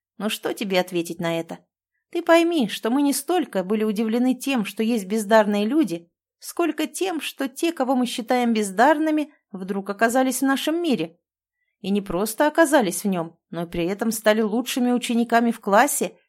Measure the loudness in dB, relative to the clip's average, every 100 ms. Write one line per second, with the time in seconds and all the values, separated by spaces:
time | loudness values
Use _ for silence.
0 | _ _ -6 -4 -6 -6 -2 0 0 -4
1 | -4 -4 -4 -4 -6 -12 _ _ _ _
2 | _ -6 4 4 4 0 -2 -2 -2 0
3 | 2 0 -2 -2 0 -4 -2 0 0 0
4 | 0 0 0 0 -2 -2 -4 -4 -2 -2
5 | -2 -4 2 4 4 0 0 0 0 -2
6 | -10 _ _ _ -14 -4 -4 -2 -6 -4
7 | -4 -4 -8 -8 -8 -4 -4 -2 0 0
8 | 0 -4 -2 0 2 0 0 2 4 4
9 | 2 0 -2 _ _ -12 -6 -6 -6 0
10 | 2 2 0 0 0 0 0 -2 0 0
11 | -2 -10 _ _ _ _ _ _ -2 -2
12 | 0 -2 -4 2 2 4 4 4 2 -2
13 | -2 -2 -4 -10 _ -8 -6 -2 -2 -2
14 | -2 0 2 2 2 -2 -2 -2 0 0
15 | 0 -2 2 2 2 -2 2 4 4 0
16 | -4 -8